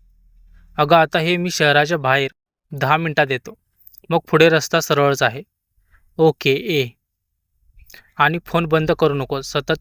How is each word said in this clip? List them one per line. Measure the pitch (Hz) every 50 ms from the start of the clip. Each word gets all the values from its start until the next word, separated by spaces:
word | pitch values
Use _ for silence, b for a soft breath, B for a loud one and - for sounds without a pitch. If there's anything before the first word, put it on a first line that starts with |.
| _ _ _ _ _ _ _ _ _ _ - - - _ - -
अगं, | 151 147 170
आता | 165 160 156 - 175
हे | 160 170 180
मी | 175 175 180
शहराच्या | - - 156 147 143 147 151 151 175 160
बाहेर | 135 131 131 139 139 135 - _ _ _ _ _ _ _
दहा | - 139 131 131 151
मिनिटात | 160 165 165 147 160 151 135
येतो, | 131 127 - - - - _ _ _ _ _ _ _ _ _ -
मग | 165 170 - -
पुढे | - 156 160 165
रस्ता | 160 156 - - - 165
सरळच | - - 156 143 143 143 143 -
आहे." | 143 117 110 135 190 _ _ _ _ _ _ _ _ _ _ _ _ _ _
"ओके, | - 160 160 143 - - -
ये. | 135 - 247 220 170 143 131 117 - _ _ _ _ _ _ _ _ _ _ _ _ _ _ _ _ - - - B B B B B
आणि | - 147 147 160 170 -
फोन | - - 170 170
बंद | 156 156 160 156 156
करू | 165 - 165 151 143
नको, | 143 131 - 143 135
सतत | 135 - - 151 139 - 165 160